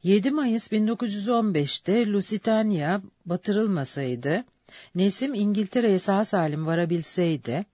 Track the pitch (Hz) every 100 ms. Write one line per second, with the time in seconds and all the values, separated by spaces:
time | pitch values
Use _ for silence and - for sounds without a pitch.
0 | 175 208 226 302 262 226 - 214 214 233
1 | 240 202 202 233 220 156 143 - - 214
2 | 220 202 185 208 - 220 214 180 147 196
3 | 190 _ 175 180 - 202 220 175 131 -
4 | 135 123 139 180 247 _ _ - - 175
5 | 196 190 269 247 208 208 196 254 226 185
6 | - 196 214 196 156 147 160 165 170 175
7 | 156 - 170 147 117 135 208